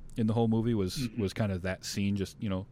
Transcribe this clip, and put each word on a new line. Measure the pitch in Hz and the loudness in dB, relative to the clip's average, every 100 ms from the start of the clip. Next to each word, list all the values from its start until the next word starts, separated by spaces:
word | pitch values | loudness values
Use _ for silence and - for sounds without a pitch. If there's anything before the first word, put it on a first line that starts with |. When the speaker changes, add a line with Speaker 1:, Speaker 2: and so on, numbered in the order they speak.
| - - | -8 -2
Speaker 1:
in | 110 | 2
the | |
whole | 113 117 | 4 4
movie | 113 113 | 4 2
was, | 113 92 113 | 2 2 0
Speaker 2:
Mm-hmm. | 123 - | -4 0
Speaker 1:
was | 98 | -2
kind | - 107 | 0 0
of | 92 | 0
that | 92 92 | -2 -4
scene, | - 107 101 101 | -4 -2 0 0
just, | 95 - | -2 -4
you | 110 | -4
know, | 92 95 | -4 -4